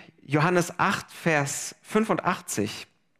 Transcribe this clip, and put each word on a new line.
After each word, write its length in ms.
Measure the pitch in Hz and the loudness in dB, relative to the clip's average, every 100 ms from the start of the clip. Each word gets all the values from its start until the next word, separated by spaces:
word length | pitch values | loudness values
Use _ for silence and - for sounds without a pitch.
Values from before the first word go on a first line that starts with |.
| - _ | -10 _
Johannes 560 | - 147 170 180 175 - | -2 2 4 2 0 0
acht, 320 | 180 202 - | 0 0 -6
Vers 640 | - 170 151 139 - - - | -4 0 2 0 -4 -10 -14
fünfundachtzig, 1040 | - 214 220 170 - 185 - - 101 - - _ _ | -2 0 2 0 0 -2 -4 -4 -4 -6 -16 _ _